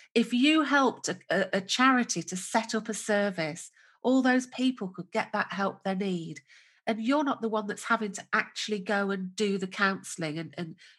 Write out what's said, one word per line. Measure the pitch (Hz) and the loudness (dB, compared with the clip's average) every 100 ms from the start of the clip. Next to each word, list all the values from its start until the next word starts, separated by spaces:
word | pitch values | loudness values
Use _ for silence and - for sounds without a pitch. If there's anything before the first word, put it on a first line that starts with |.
| - | -2
if | 240 226 | 0 2
you | 247 285 320 | 4 6 6
helped | 269 285 262 - - | 4 4 4 0 -6
a, | 185 - | -8 -2
a, | 185 - | 0 2
a | 196 | 0
charity | 190 - 262 254 233 175 | -2 4 6 6 2 -2
to | 165 185 | -4 -8
set | - 226 220 | 0 0 0
up | 220 220 | -2 -4
a | |
service? | 214 - 208 202 185 156 156 - _ _ _ | -6 0 0 0 -2 -6 -6 -14 _ _ _
All | 247 262 | 2 4
those | 254 254 254 | 6 2 0
people | - 254 254 196 | -2 -2 -2 -6
could | 185 180 | -10 -6
get | 220 - | -4 -2
that | 208 - | -4 -4
help | 185 196 - | -2 -2 -2
they | 190 | -4
need. | 190 202 175 165 156 - - _ _ - | -2 -2 -4 -6 -12 -18 -20 _ _ -6
And | 220 | -2
you're | 226 285 | 0 2
not | 277 - | 0 -2
the | 220 | -2
one | 214 208 | -2 -4
that's | - | -8
having | - 226 214 | -2 -2 0
to | - - | -8 -4
actually | 220 - - - 208 | -4 -4 -8 -6 -4
go | 190 202 196 | -2 0 0
and | 196 185 | -2 -6
do | 185 208 196 | -2 0 0
the | 190 | -2
counselling, | 196 196 190 - - 160 160 | 0 0 0 -6 -6 -6 -6
and, | 160 - | -8 -8
and | 165 170 - | -10 -10 -20